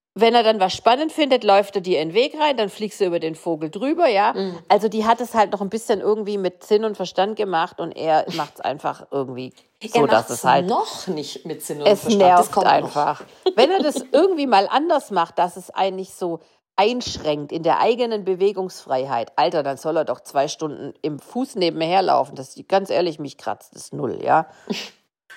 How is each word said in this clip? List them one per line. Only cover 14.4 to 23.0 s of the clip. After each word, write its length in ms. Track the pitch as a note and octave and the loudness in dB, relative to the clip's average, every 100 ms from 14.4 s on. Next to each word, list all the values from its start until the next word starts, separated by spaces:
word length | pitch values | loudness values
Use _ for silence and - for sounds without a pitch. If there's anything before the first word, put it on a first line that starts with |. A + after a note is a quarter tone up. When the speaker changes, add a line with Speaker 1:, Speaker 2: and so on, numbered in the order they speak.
| C#4 | 2
Speaker 1:
mal 200 | G3 G3 | 2 2
anders 400 | B3 E4 D4+ - | 0 0 0 0
macht, 300 | F#3+ E3 - | -2 -2 -2
dass 180 | F3+ F#3 | -4 -4
es 140 | - | -12
einen 240 | - G3 F#3+ | -4 -4 -4
nicht 180 | F#3 | -10
so 260 | - F3+ E3 _ _ _ - | -8 -8 -8 _ _ _ 0
einschränkt 760 | G#3 B3 - - D3+ D3 C#3+ | 0 0 -6 -6 -4 -4 -6
in 120 | E3+ | -4
der 160 | E3 C#3 | 0 2
eigenen 440 | G3+ A#3 A#3+ G#3+ | 2 0 -2 -2
Bewegungsfreiheit, 1080 | F#3+ F#3 G3 G3 F#3 - - C3 C3+ A#2+ A2+ - | -4 0 0 0 -6 -10 -4 -4 -2 -4 -4 0
Alter, 280 | D#3+ F3 | 0 0
dann 140 | C#3 C3 | -2 -4
soll 200 | D#3+ D#3+ | -4 -2
er 80 | C#3 | -2
doch 140 | B2 | -6
zwei 260 | - C#3+ C#3+ | -4 -2 -2
Stunden 460 | - D#3 G#2+ C3 - | -4 -8 -8 -12 -8
im 160 | D3 C#3+ | -8 -8
Fuß 360 | - A#3+ C4 G#3 | -8 -8 -6 -2
neben 240 | E3+ D#3 | -2 -2
mir 60 | D#3+ | 0
herlaufen. 480 | F#3 E3+ C3 C#3 C#3+ | 0 2 2 0 -8
Das, 200 | C3+ - - | -16 -18 -2
ganz 240 | G3 F#3+ | 0 0
ehrlich, 260 | A#2 | 0